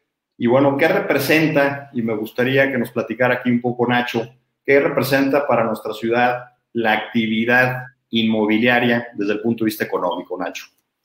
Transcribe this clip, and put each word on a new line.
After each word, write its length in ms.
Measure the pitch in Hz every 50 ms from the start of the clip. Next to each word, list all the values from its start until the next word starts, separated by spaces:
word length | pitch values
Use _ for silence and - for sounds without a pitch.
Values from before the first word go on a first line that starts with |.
| _ _ _ _ _ _ _
Y 100 | - 117
bueno, 300 | 117 127 135 143 139 135
¿qué 100 | - 165
representa? 1040 | 160 - 202 - - 147 135 135 - 151 160 160 147 156 143 139 139 131 - - - -
Y 80 | 123
me 140 | 110 113 110
gustaría 560 | 104 110 - - - 123 131 135 135 135 135
que 60 | 131
nos 140 | 120 117 -
platicara 440 | - 117 110 - 113 120 123 123 123
aquí 160 | 120 - 123
un 100 | 120 120
poco 240 | 123 123 120 - 120
Nacho, 400 | 120 123 123 120 - - 113 - - - _ _ _ _ _ _
¿qué 140 | 139 135 143
representa 680 | 160 165 143 143 127 131 139 139 139 135 151 143 -
para 160 | - 120 117 110
nuestra 300 | 110 110 - - 110 107
ciudad 580 | - 117 113 117 123 123 123 123 127 - - _ _ _ _ -
la 200 | 117 113 110 110
actividad 880 | 107 107 - - 117 113 110 113 110 113 123 120 127 127 127 - - - - - _ _ _
inmobiliaria 960 | 117 113 113 110 110 110 107 104 107 107 120 123 123 - 127 120 117 117 - - -
desde 200 | - 101 101 104
el 80 | 104
punto 220 | - 117 113 - 113
de 60 | 107
vista 140 | - - 107
económico, 540 | - 98 92 90 87 - 90 90 - 90
Nacho? 280 | 90 87 87 - - - - _ _ _ _ _ _